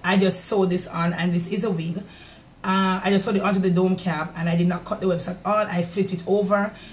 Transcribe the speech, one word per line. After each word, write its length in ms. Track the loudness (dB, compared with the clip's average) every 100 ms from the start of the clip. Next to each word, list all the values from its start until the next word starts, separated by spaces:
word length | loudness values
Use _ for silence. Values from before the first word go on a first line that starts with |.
I 120 | 2 4
just 280 | 4 2
sewed 260 | 0 2 2
this 160 | 0 -4
on, 260 | -2 -2
and 220 | 0 0
this 140 | -2 -2
is 160 | -2
a 60 | -2
wig. 280 | -2 -4 -6 -10 -18 -20 -20 -20 -8
Uh, 380 | -2 2 2 0
I 40 | 2
just 160 | 2
sewed 120 | 2 0
it 60 |
onto 160 | 2 2
the 120 | 2
dome 260 | 2 2 0
cap, 380 | -2 -4 -6 -4
and 120 | 0
I 60 |
did 140 | 2 2
not 160 | 0
cut 160 | -6 -4
the 80 | 0
webs 180 | -2 -4
at 120 | -6
all. 220 | -2 0 0
I 160 | -2
flipped 300 | -2 -2 -2
it 100 | -2 0
over, 460 | 0 2 2 0 -6 -20